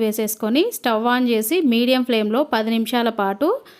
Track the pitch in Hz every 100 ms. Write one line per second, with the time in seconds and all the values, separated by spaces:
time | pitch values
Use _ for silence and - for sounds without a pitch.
0 | 220 214 220 - 214 254 427 - - 220
1 | 240 247 247 226 220 349 311 233 240 254
2 | 247 226 214 226 302 226 220 226 220 247
3 | 233 226 196 202 302 415 - -